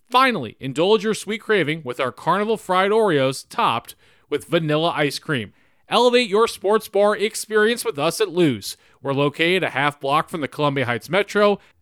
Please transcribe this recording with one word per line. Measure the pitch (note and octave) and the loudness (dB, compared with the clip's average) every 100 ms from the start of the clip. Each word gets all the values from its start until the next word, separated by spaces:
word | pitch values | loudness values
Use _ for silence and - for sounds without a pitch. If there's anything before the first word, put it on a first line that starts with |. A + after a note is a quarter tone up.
| _ | _
Finally, | B3+ C4 G#3+ A2+ - | 2 2 0 -8 -10
indulge | C3+ C3 F3+ A3 | -8 -2 2 2
your | G#3+ | 0
sweet | G3+ - G#3+ | -4 -6 -8
craving | - G#3 C#3+ D#3+ | 0 0 0 -4
with | C3+ B2 | -6 -4
our | C3 | -4
Carnival | - D#3+ F#3 G#3 A3 | -4 -2 0 0 -4
Fried | - F#3 G3 | 0 0 2
Oreos | G#3+ G#3+ D3 C3 C3+ - | 2 2 2 0 -2 -8
topped | - G3+ A#2 - - _ _ - | -2 -2 -2 -8 -20 _ _ -6
with | C#3+ - | -6 -2
vanilla | E3+ D#3 D3+ E3 C#3+ | -2 0 0 0 0
ice | D3 - | -2 -2
cream. | - C#3 G2 _ _ _ - | -6 -6 -6 _ _ _ -2
Elevate | F#3+ B3 A#3+ A#3 | 2 4 4 2
your | G3 A3+ | 2 0
sports | - F#3 G#3+ - | -2 0 0 0
bar | G3 G3+ | 2 2
experience | G#3 G#3 - - G#3+ G#3+ A#3+ | 2 -2 -4 -2 2 2 2
with | A#3 D3 | -4 -2
us | D#3 - | -2 0
at | G#3 | 0
Lou's. | E3+ E3 A2 - - _ _ | 2 2 0 -6 -14 _ _
We're | C#3 | -4
located | C3+ C#3+ - E3 F#3 | 0 0 0 0 0
a | C#3 | -2
half | B2+ D3 - | 0 -2 -2
block | C3+ D3+ - | -2 0 -2
from | F3 | -6
the | C3+ | -6
Columbia | - D3 C#3 B2 | -2 -2 0 -2
Heights | A#2+ - | -4 -2
Metro | F#3 G3+ G#3 G#3 G3 _ _ | -2 0 2 2 0 _ _